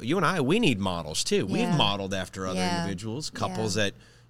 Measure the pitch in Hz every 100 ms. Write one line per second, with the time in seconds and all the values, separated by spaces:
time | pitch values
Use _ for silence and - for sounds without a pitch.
0 | 113 185 208 185 131 214 214 110 98 87
1 | 76 80 - 202 117 190 240 156 104 101
2 | 98 95 92 95 92 92 185 175 170 92
3 | 110 120 - - 104 - 110 98 98 -
4 | - - -